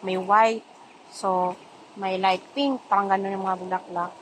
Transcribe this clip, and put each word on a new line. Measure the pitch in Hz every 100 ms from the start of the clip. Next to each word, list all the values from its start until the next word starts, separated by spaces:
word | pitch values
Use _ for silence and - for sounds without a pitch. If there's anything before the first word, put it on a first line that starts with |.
may | 190 185
white. | 185 208 226 226 - - - - -
So, | - 196 185 180 180 - - - -
may | 196 190
light | 190 185 -
pink. | - 285 254 -
Parang | 196 196
ganun | 190 196
yung | 196 190
mga | 185
bulaklak. | 185 185 - 175 175 -